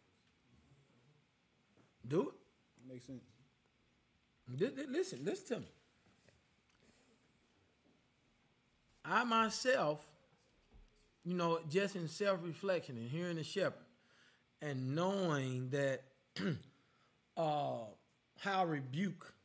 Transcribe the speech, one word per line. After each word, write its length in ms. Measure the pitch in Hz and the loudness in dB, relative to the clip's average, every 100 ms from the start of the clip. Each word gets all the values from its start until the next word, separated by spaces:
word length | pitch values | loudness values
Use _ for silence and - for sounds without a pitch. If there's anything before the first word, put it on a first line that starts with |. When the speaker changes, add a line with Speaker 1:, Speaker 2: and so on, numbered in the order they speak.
| _ _ _ _ _ - - - _ _ 143 _ _ _ _ _ _ _ _ _ 120 | _ _ _ _ _ -20 -20 -20 _ _ _ _ _ _ _ _ _ _ _ _ -2
Speaker 1:
Do 160 | 160 | 0
it? 680 | 285 - - _ _ _ 127 | 0 -4 -20 _ _ _ -16
Speaker 2:
Makes 140 | 127 131 | -16 -12
sense. 180 | 127 - - - _ _ _ _ _ _ _ _ _ - 127 | -14 -14 -20 -20 _ _ _ _ _ _ _ _ _ -8 -2
Speaker 1:
Li-, 120 | 240 269 | -2 -2
li-, 120 | 285 | -4
listen, 300 | 294 359 120 | -2 -2 -4
listen 240 | 151 381 - 208 | -4 -4 -4 -6
to 40 | |
me. 60 | - - _ _ _ _ _ - _ _ _ _ - - _ _ _ _ _ _ _ _ _ _ _ _ _ _ _ _ _ _ _ _ 147 | -6 -16 _ _ _ _ _ -20 _ _ _ _ -20 -20 _ _ _ _ _ _ _ _ _ _ _ _ _ _ _ _ _ _ _ _ 2
I 180 | 208 | 2
myself, 840 | 240 226 220 - 254 - 151 151 - - _ _ _ _ _ - - _ _ _ | 6 6 4 4 4 4 4 0 -4 -20 _ _ _ _ _ -20 -20 _ _ _
you 120 | 170 180 | -4 2
know, 240 | 170 165 156 | 2 2 2
just 260 | 175 196 196 | 0 0 -2
in 120 | 160 | -4
self-reflection 880 | - 202 190 170 151 196 175 - 117 | 0 2 2 -2 -4 0 0 -2 -6
and 120 | 120 | -4
hearing 260 | 156 175 165 | -2 -2 -4
the 80 | |
shepherd 300 | 151 196 151 - - _ _ - - _ _ - | -2 0 0 -2 -16 _ _ -20 -20 _ _ -8
and 340 | 151 131 127 151 | -4 -2 0 0
knowing 720 | 185 196 180 143 131 127 127 | 2 2 2 2 0 -2 -2
that, 320 | 139 139 127 - _ _ - | 0 2 0 -6 _ _ -2
<clears throat> 1040 | 190 143 - - _ _ _ _ _ - | -2 -2 -6 -20 _ _ _ _ _ -2
uh, 400 | 160 147 139 123 107 101 _ _ _ - | 0 2 0 -4 -6 -14 _ _ _ -6
how 260 | 196 190 175 | 0 2 2
rebuke 680 | 147 131 143 202 190 - - | 0 -2 -2 -2 -4 -14 -20